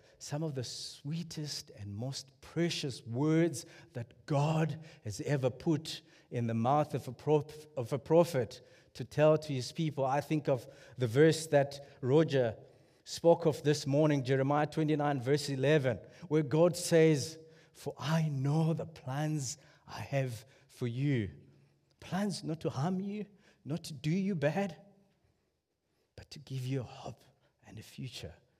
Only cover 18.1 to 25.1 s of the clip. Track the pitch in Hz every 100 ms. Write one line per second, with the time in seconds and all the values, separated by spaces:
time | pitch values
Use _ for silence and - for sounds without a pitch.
18.1 | 165 156 139 139 156 160 165 - - -
19.1 | 139 151 156 127 - - _ - - 104
20.1 | 139 131 113 - _ _ - 123 120 143
21.1 | 131 95 - - _ _ _ _ _ -
22.1 | 180 208 151 147 160 156 135 160 185 196
23.1 | 208 196 _ _ _ 131 165 - 143 151
24.1 | 180 190 180 143 196 196 - - _ _